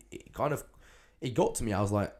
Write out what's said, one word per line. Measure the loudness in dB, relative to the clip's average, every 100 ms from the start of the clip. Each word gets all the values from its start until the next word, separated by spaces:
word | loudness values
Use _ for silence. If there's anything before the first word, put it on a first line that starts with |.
| -12
it | -16 -12
kind | -4 -2
of, | -2 -6 -20 -20 -20 -20 _
it | -4 2
got | 2 2
to |
me. | 0
I | 2
was | 2
like, | 2 0 -4